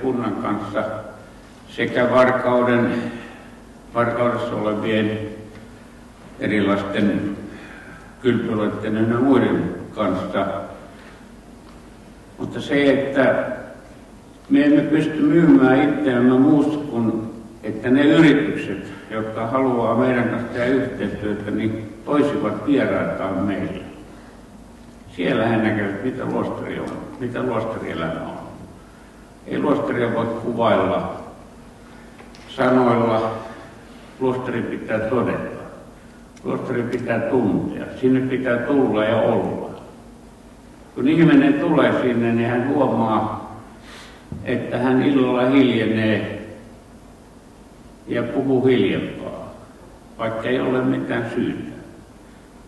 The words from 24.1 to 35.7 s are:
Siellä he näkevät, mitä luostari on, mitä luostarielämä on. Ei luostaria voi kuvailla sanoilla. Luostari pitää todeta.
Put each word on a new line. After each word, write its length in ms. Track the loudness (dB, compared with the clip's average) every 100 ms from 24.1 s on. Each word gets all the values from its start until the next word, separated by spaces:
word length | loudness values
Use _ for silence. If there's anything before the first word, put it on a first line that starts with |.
| -20 -20 -20 -20 -20 -20 -20 -20 -20 -16 -6
Siellä 320 | -2 0 0
he 100 | 2
näkevät, 460 | 0 0 -2 -4
mitä 220 | -6 -4 -4
luostari 540 | -4 -4 -6 -8 -8
on, 180 | -8 -10 -12 -10
mitä 240 | -8 -4
luostarielämä 800 | -4 -4 -4 -6 -8 -6 -6 -6
on. 180 | -10 -12 -14 -16 -18 -20 -20 -20 -20 -20 -20 -20 -8
Ei 120 | -4
luostaria 540 | 0 0 0 -2 -2
voi 120 | -2 -2
kuvailla 960 | -4 -4 0 2 2 2 -2 -4 -10 -14 -18 -20 -20 -20 -20 -20 -20 -20 -20 -20 -20 -14
sanoilla. 840 | -2 2 4 4 2 2 0 -2 -6 -12 -16 -18 -20 -20 -20 -20 -4
Luostari 420 | -2 -2 -4 -4
pitää 380 | -4 -8 -4 -4
todeta. 600 | 0 0 0 -2 -6 -10 -14